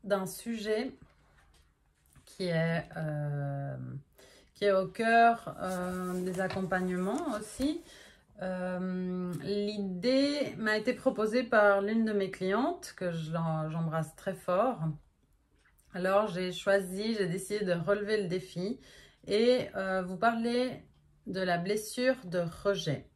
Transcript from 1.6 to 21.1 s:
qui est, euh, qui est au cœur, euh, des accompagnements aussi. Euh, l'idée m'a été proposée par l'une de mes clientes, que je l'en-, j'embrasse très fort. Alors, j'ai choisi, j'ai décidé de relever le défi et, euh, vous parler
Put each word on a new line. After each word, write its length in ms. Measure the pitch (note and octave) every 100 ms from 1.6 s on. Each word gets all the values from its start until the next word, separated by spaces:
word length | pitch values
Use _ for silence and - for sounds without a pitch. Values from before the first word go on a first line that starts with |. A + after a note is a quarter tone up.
| _ _ _ _ _ -
qui 200 | - -
est, 440 | F3+ E3 E3 E3 - E3
euh, 800 | D#3 D3 D3 C#3+ C#3+ C#3 C#3 C3 B2+ C3 - - - - _
qui 100 | -
est 80 | G3+
au 140 | F#3+ F#3
cœur, 680 | - A3+ A#3 A#3 A3+ - -
euh, 640 | F#3 F#3 F3+ F#3 F3+ F3+
des 160 | F3+ F#3
accompagnements 960 | F#3+ F#3+ F#3 F#3 F#3 F3+ F#3 C4 E4 G#3+
aussi. 440 | G#3+ - C#4 E4+ - - - - _ -
Euh, 920 | F#3 F#3 F3+ F3+ F#3 F#3 F#3 F3+ F3+ E3+
l'idée 1120 | - G3+ G3+ G#3+ G3 F3+ A3+ C4 C#4 D4 - -
m'a 220 | A3 G#3+
été 160 | G#3+
proposée 480 | A#3+ C4 - G#3+ A#3
par 400 | B3+ A3 G#3 G3
l'une 240 | G3+ A3+ A3
de 80 |
mes 160 | G#3 F#3+
clientes, 640 | - F#3 G#3 D4 F4+ - -
que 160 | F3+
je 180 | E3 D#3
l'en-, 380 | E3 E3 D#3+ D#3
j'embrasse 480 | D#3+ E3 D#3+ D#3+ -
très 160 | -
fort. 480 | F#3+ - F3+ B3 G3 D#3+ D3+ _ _ _ _ _ _ _ _ _
Alors, 360 | F3+ F#3 G3 G#3+
j'ai 220 | F3 F#3
choisi, 640 | F3+ G3+ G3 F#3 F#3+ A3
j'ai 120 | A3 F#3
décidé 400 | F#3 - G#3 F#3+
de 80 |
relever 480 | E3+ E3 G3+ G3+ G#3+
le 60 | F#3
défi 520 | F3+ - E3+ F#3+ C4 - - - _ -
et, 400 | G3+ A#3+ B3 - G3
euh, 240 | F#3+ F#3+
vous 160 | F3+ F#3
parler 680 | A3+ A3+ A#3 A#3+ B3+ - - _ _